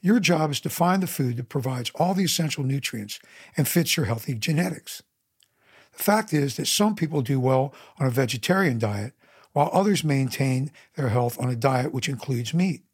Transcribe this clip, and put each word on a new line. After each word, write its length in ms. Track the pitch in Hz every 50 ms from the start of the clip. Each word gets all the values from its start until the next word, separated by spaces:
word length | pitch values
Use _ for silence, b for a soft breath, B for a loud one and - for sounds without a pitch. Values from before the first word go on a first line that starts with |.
Your 200 | - 180 220 247
job 300 | 185 147 175 156 156 151
is 100 | 143 131
to 100 | - 156
find 320 | - - 170 175 185 196 185
the 60 | 170
food 280 | - - 143 123 120
that 140 | 117 127 -
provides 400 | - 147 120 131 131 123 120 - -
all 180 | - 160 180 196
the 100 | 180 196
essential 400 | 156 - - 165 151 - - 139
nutrients 540 | 131 135 139 135 - - 113 104 104 - - B B B B B B B
and 120 | - 143 -
fits 300 | - 175 165 - - -
your 80 | 156
healthy 280 | 95 113 113 - - 131
genetics. 680 | 110 104 - 156 147 175 185 165 - _ - - - - _ _ _ _ _ _ _ _ b b b b b b b b b b
The 80 | - -
fact 300 | - 202 220 220 - 160
is 240 | 151 139 139 123
that 120 | - 143 -
some 260 | - - 208 214 208
people 260 | 208 165 151 160 151
do 180 | 127 110 139 131
well 360 | 123 131 131 131 135 143 B B B B B B
on 80 | 139
a 40 | 131
vegetarian 680 | 120 131 135 117 - 120 - - 180 190 196 160 123 113
diet, 340 | 113 107 101 101 - 127 _ b b b b b b b b
while 160 | 143 147 160 -
others 320 | 180 196 214 202 - -
maintain 680 | 151 143 135 135 127 - - 139 135 131 127 135 151 B B B B B
their 140 | - 143 123
health 300 | 104 123 120 120 - -
on 100 | - 127
a 60 | 123
diet 360 | 117 117 139 131 127 123 156 -
which 160 | 131 - -
includes 460 | 143 117 - - 135 120 120 110 -
meat. 300 | 170 180 190 151 - _ _